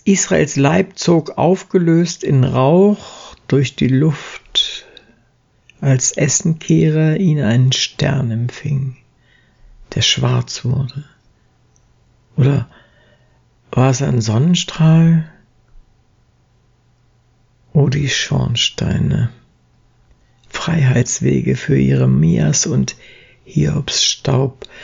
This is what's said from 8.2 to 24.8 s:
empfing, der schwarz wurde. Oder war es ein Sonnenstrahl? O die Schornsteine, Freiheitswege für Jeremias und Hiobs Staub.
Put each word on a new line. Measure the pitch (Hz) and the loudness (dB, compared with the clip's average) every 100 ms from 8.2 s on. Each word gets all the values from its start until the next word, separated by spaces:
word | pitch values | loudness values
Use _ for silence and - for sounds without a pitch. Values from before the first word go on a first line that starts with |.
| 123 | -2
empfing, | 117 123 - 147 139 135 127 _ _ _ _ _ _ - - - - | -4 -6 -6 -6 -4 -6 -10 _ _ _ _ _ _ -20 -20 -10 -4
der | |
schwarz | 113 - 123 123 120 - | -2 -2 -2 -2 -4 -6
wurde. | 120 120 139 143 - _ _ _ _ _ _ _ _ _ _ _ _ - | -4 -4 -4 -8 -18 _ _ _ _ _ _ _ _ _ _ _ _ -2
Oder | 135 143 - - _ _ _ _ _ _ _ _ _ | 0 0 -4 -10 _ _ _ _ _ _ _ _ _
war | - 131 | 0 2
es | 127 | 2
ein | 143 123 | 0 -2
Sonnenstrahl? | 110 110 156 175 - - 160 160 165 165 160 - _ _ _ - - _ _ _ _ _ _ _ _ _ _ _ _ _ _ _ _ _ _ | 0 0 2 0 -2 0 4 6 4 2 0 -10 _ _ _ -20 -20 _ _ _ _ _ _ _ _ _ _ _ _ _ _ _ _ _ _
O | 160 139 | 0 0
die | 143 139 | 0 -2
Schornsteine, | - - - - 113 - - - - - - 117 - _ _ _ _ _ _ _ _ _ _ _ | -4 -4 -2 -2 -2 -4 -4 -4 -2 -2 0 -2 -6 _ _ _ _ _ _ _ _ _ _ _
Freiheitswege | - - 165 131 123 123 - 131 135 131 127 | -10 -4 0 2 2 0 -2 -2 0 0 -2
für | - 139 | 0 0
Jeremias | - 131 131 131 160 170 156 143 - | 2 2 2 2 2 2 0 0 -2
und | 131 131 - - - - _ | -2 -2 -6 -18 -20 -20 _
Hiobs | - 151 147 147 139 - | -8 -2 0 -2 -4 -2
Staub. | - - - 131 135 - - - | -2 -2 -2 0 -2 -6 -20 -20